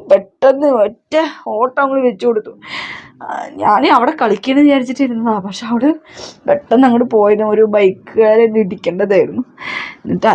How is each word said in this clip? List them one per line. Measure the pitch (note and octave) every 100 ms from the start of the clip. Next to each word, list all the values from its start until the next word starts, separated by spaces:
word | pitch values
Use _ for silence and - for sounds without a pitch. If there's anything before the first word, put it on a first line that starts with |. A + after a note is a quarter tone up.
| -
പെട്ടെന്ന് | G3 F#3+ _ C4+ C4+ D4 B3
ഒറ്റ | G#3 - _ D#4 D#4+ - -
ഓട്ടം | G#3+ A#3+ -
അങ്ങോട്ട് | C#4 C4+ B3+
വെച്ച് | F#3+ A#3+
കൊടുത്തു. | A3 - - - - - - - -
ആ, | - - - -
ഞാൻ | G#3 G#3 D4+ B3+
അവിടെ | B3+ D#4
കളിക്കണെന്ന് | A#3 G#3+ C4 C4+ D4
വിചാരിച്ചിട്ട് | C#4 B3+ B3+ C4+
ഇരുന്നതാ. | A#3 A3+ G#3+ G3
പക്ഷെ | G3 A3+
അവിടെ | A#3 C#4 D#4+ - - - - -
പെട്ടെന്ന് | - - A#3 C4
അങ്ങോട്ട് | A#3 A#3+ A3+
പോയത് | G#3 G#3 G#3+
ഒരു | G#3+ A3
ബൈക്കുകാരൻ | G#3 G3 F#3+ - A3 A3 A3 A3+ A3
ഇടിക്കേണ്ടതായിരുന്നു. | G3 G#3 - F3 G3 B3 A3+ G#3+ - - - - - -
എന്നിട്ട് | - F3+ A3